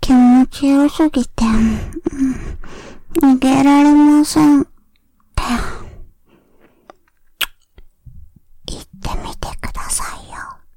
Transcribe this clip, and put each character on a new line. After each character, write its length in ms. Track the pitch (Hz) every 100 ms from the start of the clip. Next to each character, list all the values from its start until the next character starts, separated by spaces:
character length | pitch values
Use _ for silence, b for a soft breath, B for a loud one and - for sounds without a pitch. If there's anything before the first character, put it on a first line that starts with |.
気 120 | -
持 340 | 254 247 247 262
ち 200 | - 277
よ 220 | 277 294
す 180 | - 311
ぎ 120 | 277 247
て、 180 | - 226
う 20 |
ん、 1080 | 220 226 220 - 311 - 277 269 254 B B B B B B B -
逃 160 | 277 262
げ 260 | 262 269
ら 200 | 269 285
れ 100 | 294
ま 320 | 294 294 294 302
せ 180 | -
ん。 200 | 302 285
っ 20 | -
て。 60 | - _ _ _ _ _ - - 240 B B B B B _ _ _ _ _ _ _ _ - _ _ _ _ - _ _ _ - _ - - - _ _ - -
言 140 | -
っ 40 |
て 60 | - - - -
み 120 | - -
て 200 | - -
く 100 | -
だ 140 | - -
さ 120 | - - - -
い 40 |
よ。 260 | - - - -